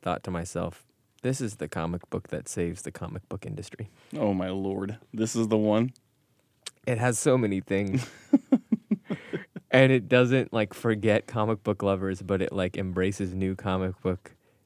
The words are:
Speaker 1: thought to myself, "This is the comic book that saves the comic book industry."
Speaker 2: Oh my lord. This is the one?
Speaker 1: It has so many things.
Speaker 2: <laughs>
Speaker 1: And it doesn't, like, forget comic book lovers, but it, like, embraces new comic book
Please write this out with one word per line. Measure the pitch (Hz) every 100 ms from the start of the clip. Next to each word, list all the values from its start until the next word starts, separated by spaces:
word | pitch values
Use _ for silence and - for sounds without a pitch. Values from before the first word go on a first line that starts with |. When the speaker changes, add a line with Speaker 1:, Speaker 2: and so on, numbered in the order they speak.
Speaker 1:
thought | 90 - -
to |
myself, | 87 85 87 87 - _ _ _ _
"This | 123 135
is | 113 104
the | -
comic | 85 82 87 -
book | - -
that | - -
saves | 101 85 87
the | -
comic | - 82 82 -
book | 95 -
industry." | - - - 101 _ - 151
Speaker 2:
Oh | 104 95
my | 92
lord. | 98 95 98 98 110 _
This | 107 113 113
is | 110
the | 110
one? | 107 107 127 - _ _ _ _ _ _ - - -
Speaker 1:
It | 113
has | 123 113
so | - 127
many | 107 95
things. | - 98 101 127 - - -
Speaker 2:
<laughs> | - - 254 - - - 208 - 190 - - - - -
Speaker 1:
And | 131 131
it | 131 -
doesn't, | 127 123 131 -
like, | 113 104
forget | - 117 107 110 107 -
comic | 117 107 107
book | 110 95
lovers, | 98 95 95 92
but | 95 95
it, | -
like, | 98 92 -
embraces | 95 90 95 101 92
new | 95 95 92
comic | 98 95 92 92
book | 92 87 - _ _ _